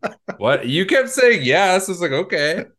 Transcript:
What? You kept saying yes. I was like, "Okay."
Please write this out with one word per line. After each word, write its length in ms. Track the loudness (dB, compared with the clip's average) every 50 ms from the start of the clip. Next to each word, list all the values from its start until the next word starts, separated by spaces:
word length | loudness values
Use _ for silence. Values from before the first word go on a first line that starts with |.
| -12 -12 -12 -12 _ -16 -10 -4
What? 300 | -2 0 0 0 -2 -2
You 180 | -2 -2 0
kept 220 | 2 2 0 0 0
saying 320 | 0 2 4 4 4 2 2
yes. 460 | 2 2 2 4 4 2 2 0 -2
I 40 | -6
was 80 | -4
like, 120 | -4 -2 -2
"Okay." 520 | -2 -2 -2 -2 -2 -2 -2 -2 -4 -8 -12 _